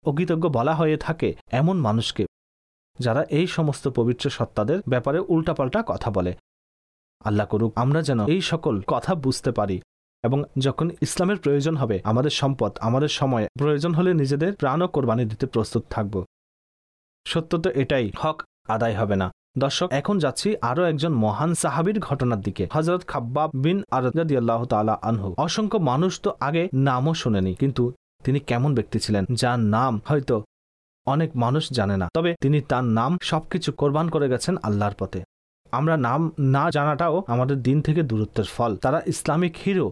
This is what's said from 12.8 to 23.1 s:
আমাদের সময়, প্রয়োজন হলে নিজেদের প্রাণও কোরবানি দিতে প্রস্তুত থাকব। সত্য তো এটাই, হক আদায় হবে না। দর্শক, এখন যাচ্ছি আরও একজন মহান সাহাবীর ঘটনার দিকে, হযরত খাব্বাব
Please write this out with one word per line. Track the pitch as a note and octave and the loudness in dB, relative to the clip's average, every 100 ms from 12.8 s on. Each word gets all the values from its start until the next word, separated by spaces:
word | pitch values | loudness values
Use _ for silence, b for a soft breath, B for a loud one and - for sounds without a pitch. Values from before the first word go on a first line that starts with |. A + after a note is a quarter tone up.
আমাদের | A2+ B2+ D3 | 0 2 0
সময়, | - C#3 A#2+ G#2 - | 0 0 0 -2 -2
প্রয়োজন | D3 D3 E3+ | 0 0 0
হলে | D#3+ F#3 | 2 2
নিজেদের | E3 C3+ C#3+ E3+ | 2 2 2 0
প্রাণও | G3+ C#3+ D3+ F3 | 0 0 0 0
কোরবানি | D3+ B2 A#2 | 0 2 0
দিতে | A2+ G#2+ C3+ | 0 -2 -2
প্রস্তুত | A#2 G#2 A#2 - | 0 0 -2 -2
থাকব। | - G2+ G#2 F2 _ _ _ _ _ _ _ _ _ - | -6 -4 -4 -6 _ _ _ _ _ _ _ _ _ -4
সত্য | E3 D#3+ E3+ | -4 0 0
তো | F3 | 0
এটাই, | C#3 B2+ C#3 G#2+ - | 0 0 0 0 -2
হক | D#3 D#3 - _ - | -4 -4 -12 _ -4
আদায় | A2 A#2 G#2+ | 0 0 0
হবে | G#2 F#2+ | 0 0
না। | F2+ - _ - | 0 -6 _ -2
দর্শক, | C#3 - - | -2 0 -2
এখন | C#3 - G3+ | -2 0 0
যাচ্ছি | C#3+ - G3+ G#3+ | 0 0 -2 0
আরও | A#2+ C#3+ | -2 2
একজন | F3 D#3 E3 | 2 2 0
মহান | C3+ G#2+ G2+ D#3+ | 2 2 2 0
সাহাবীর | E3 D#3+ C3+ E3+ G#3+ | 0 0 0 0 0
ঘটনার | - C3+ B2 A2 | -2 -2 0 0
দিকে, | G2+ F#2 F2+ | -4 -4 -2
হযরত | D#3 D#3+ F3 | 0 0 -2
খাব্বাব | - | -2